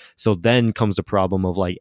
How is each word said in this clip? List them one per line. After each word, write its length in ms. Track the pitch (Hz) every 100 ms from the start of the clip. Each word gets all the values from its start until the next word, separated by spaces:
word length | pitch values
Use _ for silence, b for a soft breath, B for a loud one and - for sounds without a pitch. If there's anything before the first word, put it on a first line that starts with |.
| B -
So 180 | 110 92
then 380 | 113 123 117
comes 240 | - 107 98
the 60 |
problem 420 | - 101 92 95 92
of, 100 | 90
like, 220 | 90 90